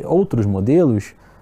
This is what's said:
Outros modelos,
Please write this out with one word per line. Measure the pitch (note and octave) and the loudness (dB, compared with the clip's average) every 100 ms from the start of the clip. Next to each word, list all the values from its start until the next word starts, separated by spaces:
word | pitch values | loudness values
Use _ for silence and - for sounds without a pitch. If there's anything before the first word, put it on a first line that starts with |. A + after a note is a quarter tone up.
| F2 | -2
Outros | E3+ G3 A#2+ G2+ | -2 0 0 -2
modelos, | F#2+ G#2 D#3+ D#3+ G#2+ - - - _ | -2 2 2 2 0 -4 -16 -20 _